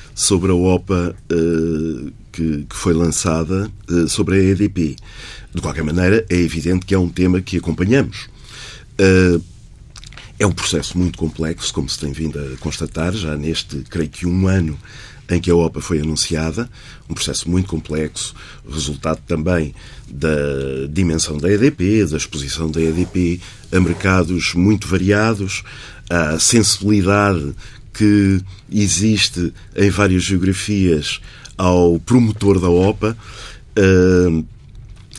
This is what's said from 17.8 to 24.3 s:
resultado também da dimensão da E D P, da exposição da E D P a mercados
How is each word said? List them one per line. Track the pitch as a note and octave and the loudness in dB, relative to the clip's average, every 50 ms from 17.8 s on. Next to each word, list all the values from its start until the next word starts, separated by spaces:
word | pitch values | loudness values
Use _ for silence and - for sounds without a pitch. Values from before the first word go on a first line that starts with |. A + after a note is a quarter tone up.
| D2+ - D#2 D#2 D#2 D2+ - - - - - - - - - - - A#1 | -6 -4 -4 -4 -4 -4 -6 -10 -12 -12 -14 -16 -20 -20 -20 -20 -16 -10
resultado | C#2+ D#2+ C#2+ C#2+ D2 C#2 - D#2+ D#2 - - | -8 -6 -6 -6 -6 -6 -4 -4 -4 -4 -4
também | - F2 D#2 D#2 F2+ F2+ E2+ D#2 C#2+ C#2 - - - - - - - | -4 -4 -2 0 0 0 0 0 -4 -8 -12 -18 -20 -20 -18 -18 -16
da | - C#2 C#2+ D#2 D2+ D2 D2 C#2+ C#2 C2+ C2+ C2+ C2 C2+ C2+ C#2+ | -8 -4 -2 0 0 0 -2 -2 -4 -4 -4 -6 -6 -6 -8 -4
dimensão | D2+ F2+ F#2+ E2 D#2 D#2+ - - D#2 D2 | -2 0 0 2 0 0 -2 -4 -4 -2
da | D2 F2+ | 0 2
E | G#2 G2+ | 2 4
D | A#2+ C#3+ | 4 2
P, | - - F2 G2 G#2+ A2 G2+ | 2 2 0 2 2 2 2
da | D2+ D2+ | 0 -2
exposição | D2 - - - D2+ C#2 C#2 - D#2+ D#2+ D#2+ | -4 -6 -8 -8 -8 -8 -6 -4 -4 -4 -2
da | D2+ D#2+ | 0 0
E | E2 D#2+ | 0 0
D | D#2+ F2 F2+ | 0 0 -2
P | - - F2+ F2+ E2+ F2 F2 - - - - - - | -2 0 0 0 0 -2 -4 -8 -14 -18 -20 -8 -2
a | - F#2 | 0 2
mercados | F#2 E2 E2+ - - F#2+ F#2 F#2 F2 D#2+ | 2 2 0 0 0 2 2 2 2 2